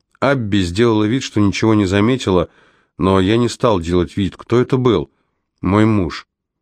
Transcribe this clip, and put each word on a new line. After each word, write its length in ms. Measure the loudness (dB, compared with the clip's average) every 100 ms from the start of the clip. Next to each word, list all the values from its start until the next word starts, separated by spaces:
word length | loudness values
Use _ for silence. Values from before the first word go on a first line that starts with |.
| _ -4
Абби 400 | -2 -2 0 0
сделала 420 | 0 2 2 2
вид, 180 | 0 -2
что 180 | -4 0
ничего 340 | 0 2 2
не 120 | 2 2
заметила, 640 | 0 0 -2 0 0 -2 _ _ _ _ -4
но 200 | 0 2
я 180 | 2 0
не 120 | -2
стал 320 | -2 -2 0
делать 360 | 0 -2 -2 -4
вид. 200 | -6 -6
Кто 240 | -2 -2
это 160 | 0 0
был? 340 | 0 0 -2 _ _ _ _ _
Мой 260 | -2 2 2
муж. 420 | 0 -4 -8 -18 _ _ _